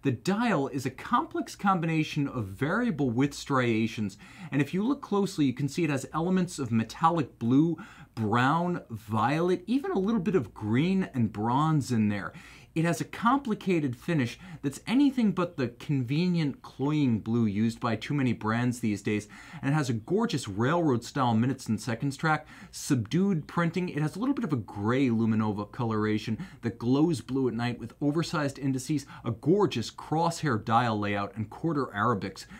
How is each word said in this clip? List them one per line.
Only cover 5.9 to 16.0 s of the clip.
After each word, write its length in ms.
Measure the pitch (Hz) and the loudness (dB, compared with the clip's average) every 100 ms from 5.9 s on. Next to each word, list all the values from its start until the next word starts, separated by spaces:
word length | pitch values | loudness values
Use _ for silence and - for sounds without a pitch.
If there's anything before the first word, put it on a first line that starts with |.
has 180 | 135 - | -2 -4
elements 460 | 156 170 185 180 - | -4 0 0 0 -4
of 140 | 123 | -2
metallic 680 | 113 110 - 165 170 131 - | -2 -2 2 2 2 -2 -4
blue, 400 | 117 131 165 160 - - - | 4 6 4 0 -8 -20 -14
brown, 680 | - 110 117 131 165 175 175 - | -2 2 4 4 2 0 -4 -6
violet, 760 | 113 - 110 117 156 180 180 - | -14 -4 0 2 2 2 0 0
even 240 | 262 392 | -2 0
a 80 | 349 | 0
little 220 | 190 226 | 0 0
bit 140 | 170 | 2
of 200 | 180 107 | 0 -2
green 540 | - 107 120 170 190 - | -6 0 2 4 2 0
and 180 | 127 110 | 0 0
bronze 600 | 101 110 131 156 156 127 | 0 0 2 4 2 2
in 160 | 117 107 | 2 2
there. 240 | 104 82 175 - - - | 0 -4 -12 -20 -20 -8
It 100 | - | -2
has 160 | 165 - | 0 0
a 40 | - | -4
complicated 920 | - 214 277 277 208 - 170 143 123 | 0 2 2 0 -4 0 0 0 -4
finish 420 | - 165 117 - 185 160 | -2 0 0 -4 -16 -6
that's 160 | 143 - - | -6 -6 0
anything 460 | 247 285 262 214 | 4 4 4 0
but 240 | 185 175 - | 2 -2 -2
the 120 | 127 | -4
convenient 920 | - - 139 | -4 -2 -2